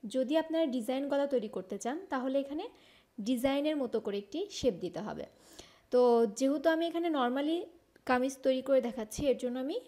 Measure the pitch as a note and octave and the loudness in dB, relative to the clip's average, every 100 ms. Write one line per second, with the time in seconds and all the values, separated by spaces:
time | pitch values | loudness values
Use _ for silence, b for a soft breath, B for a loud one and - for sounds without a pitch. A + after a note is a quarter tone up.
0 | A3 C4 B3+ D#4+ D#4+ D#4+ D#4+ B3 A3 C4 | -4 -2 2 2 2 0 0 0 -2 -4
1 | C#4 C#4 C#4+ C#4+ G#3+ F#3 F#3 G3+ A#3 D4+ | 0 0 2 0 -2 -8 -8 -6 -6 -6
2 | F#4+ C4+ B3+ C4+ C4+ D4 A4 - b b | -6 -4 0 -2 -2 -6 -8 -12 b b
3 | b - G#3 B3+ C4 C#4 D4+ D4+ B3 A3 | b -10 -2 0 2 2 0 0 0 -2
4 | A3 G3+ G#3 D4+ G4+ - C4 E3+ F3 D#3+ | -2 -6 -6 -8 -6 0 0 0 -6 -6
5 | G#3 D3+ C#3 _ B B B B _ B3 | -8 -8 -12 _ B B B B _ 4
6 | B3 A#3 A#3 G3+ C4+ D4 E4 D#4+ E4+ E4 | 6 6 4 2 0 2 2 2 0 0
7 | E4+ D4 A#3+ C4 D4 E4+ G#4+ - _ _ | 0 0 0 0 0 -2 -4 -14 _ _
8 | - B3 C4 C4+ C4+ C4 C4 C4+ A#3 - | 0 2 2 0 0 2 4 2 2 -6
9 | A3 - D4 A#3 B3 B3 C4 A4 | -8 -2 0 2 0 -4 -4 -6